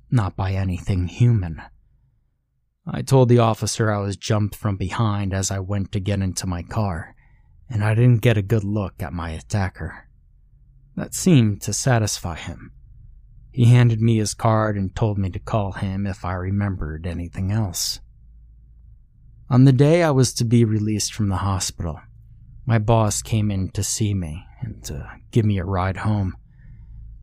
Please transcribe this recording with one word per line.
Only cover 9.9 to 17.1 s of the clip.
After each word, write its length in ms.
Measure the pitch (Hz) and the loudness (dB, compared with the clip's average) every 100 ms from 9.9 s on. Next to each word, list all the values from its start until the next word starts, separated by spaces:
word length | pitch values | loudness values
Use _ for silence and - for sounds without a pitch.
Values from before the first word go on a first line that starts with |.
| - - _ _ _ _ _ _ - - | -14 -20 _ _ _ _ _ _ -20 -14
That 200 | - - | -12 -10
seemed 480 | - 185 147 110 101 | 0 4 6 4 0
to 100 | - | -6
satisfy 640 | 101 135 120 107 - 90 80 | -2 0 2 0 -4 -8 -10
him. 360 | - - 58 - - - - - - - - | -12 -14 -16 -20 -20 -20 -20 -20 -20 -20 -8
He 160 | - 117 | 2 6
handed 340 | 123 120 110 | 6 6 4
me 180 | 113 113 | 2 2
his 160 | 101 | 0
card 420 | - 117 110 107 101 | -2 0 2 0 -2
and 180 | 95 | -4
told 220 | - 110 101 | -2 -2 0
me 140 | 95 | -2
to 80 | 98 | -4
call 340 | - 113 98 | -4 -2 -2
him 360 | - 98 95 101 | -4 -4 -4 -4
if 160 | 92 | -6
I 100 | 90 | -6
remembered 720 | 92 92 101 101 92 76 78 | -4 -2 -2 -2 -4 -6 -6
anything 460 | 87 | -8